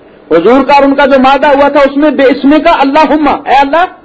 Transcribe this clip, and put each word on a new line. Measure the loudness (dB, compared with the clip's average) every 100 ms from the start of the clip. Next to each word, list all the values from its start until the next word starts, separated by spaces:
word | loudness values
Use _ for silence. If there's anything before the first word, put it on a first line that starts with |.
| -20 -20 -4
حضور | -2 2 0
کا | 2
اور | 0
ان | 2
کا | 0
جو | 0 0
معاہدہ | 0 0 0
ہوا | 0 0
تھا | 0
اس | 0 0
میں | -2
بے | 0
اسمے | 0 0 0 0
کا | 0
اللہم، | 0 0 0 0 0 -2
اے | -4 -2 0
اللہ، | 0 -2 -4 -8